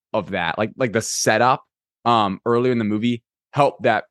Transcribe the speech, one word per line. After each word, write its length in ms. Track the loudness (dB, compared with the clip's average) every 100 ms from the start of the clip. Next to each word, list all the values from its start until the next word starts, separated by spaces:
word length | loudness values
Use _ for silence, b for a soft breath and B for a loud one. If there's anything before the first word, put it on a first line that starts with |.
| _
of 180 | -6 -4
that, 260 | -4 -2 -2
like, 140 | -4 -2
like, 160 | -2
the 80 | -2
setup, 640 | -4 -2 0 2 2 0 _ _ _ _ 0
um, 360 | 2 0 -2 -2
earlier 260 | 0 0
in 80 | 0
the 60 | -2
movie 360 | -2 -2 -4 _ _ _
helped 300 | 0 0 2
that 220 | 0 0 -2